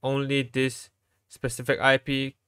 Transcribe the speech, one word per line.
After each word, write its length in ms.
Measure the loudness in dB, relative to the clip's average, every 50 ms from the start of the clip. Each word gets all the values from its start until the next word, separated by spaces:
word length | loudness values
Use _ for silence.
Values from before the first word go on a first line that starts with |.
| -2
only 400 | -2 -2 -2 -2 0 0 0 -2
this 460 | 0 0 0 0 0 -2 -6 -18 -20 _ _ _ _ _ _ _ _
specific 500 | -18 -6 -6 -6 -6 -6 -2 -2 0 4
I 180 | 4 4 4 4
P 380 | _ -2 -2 -2 -2 -4 -8 _ _